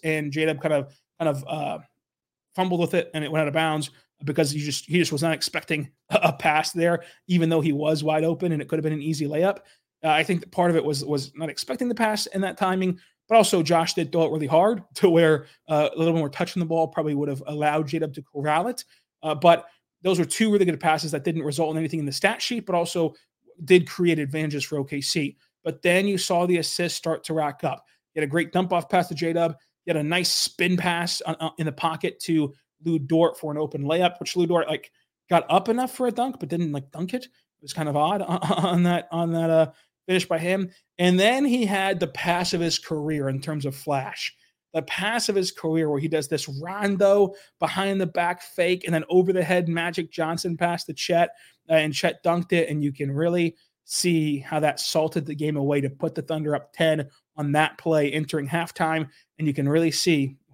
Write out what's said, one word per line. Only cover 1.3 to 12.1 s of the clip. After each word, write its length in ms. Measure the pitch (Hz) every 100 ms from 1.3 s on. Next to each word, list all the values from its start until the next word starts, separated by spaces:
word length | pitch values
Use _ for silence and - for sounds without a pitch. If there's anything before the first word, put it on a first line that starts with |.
| 135 135
uh, 320 | 156 143 - - _ _ _ _ _ _
fumbled 260 | - 185 175
with 140 | 170
it, 160 | 180 -
and 100 | 156
it 60 | 147
went 120 | 156
out 60 | 147
of 60 |
bounds 360 | 156 160 151 139 _ _ _
because 260 | 143 156 147
he 100 | 147
just, 240 | 147 139 -
he 120 | 175
just 140 | 160
was 100 | 147
not 100 | 165
expecting 580 | 156 - 160 - 156 135 _ -
a, 80 | 208
a 80 | 165
pass 400 | 135 165 151 156
there, 320 | 175 170 170 - - -
even 220 | 180 160
though 120 | 165
he 120 | 156
was 320 | 143 151 156
wide 200 | 151 156
open 280 | 160 170 175
and 80 | 151
it 80 | -
could 80 | 160
have 60 |
been 80 | 156
an 100 | 156
easy 240 | 151 147 147
layup. 320 | 151 185 196 - _ _ _
Uh, 40 | 156
I 140 | 156
think 180 | 160 180
that 120 | -
part 180 | - 175
of 60 | 165
it 80 |
was, 200 | 151 139
was 280 | 143 143 135
not 140 | - 160
expecting 400 | 135 - 254 247
the 60 |
pass 320 | 240 220